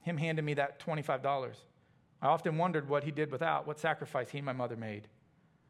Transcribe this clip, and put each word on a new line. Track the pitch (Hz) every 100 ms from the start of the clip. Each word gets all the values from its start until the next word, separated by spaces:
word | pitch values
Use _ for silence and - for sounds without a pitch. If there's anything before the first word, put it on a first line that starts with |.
him | - 160
handing | 165 160 151
me |
that | 143 139 -
twenty-five | - 156 139 135
dollars. | 139 139 123 110 - _ _ _ _ -
I | 131
often | 156 170 156
wondered | 180 156 131
what | 143
he | 143
did | 147 151
without, | 127 165 143 143
what | 151
sacrifice | 160 151 143 135 120
he | 143
and | 143
my |
mother | 127 120 117
made." | 110 104 104 _ _ _ _ _ _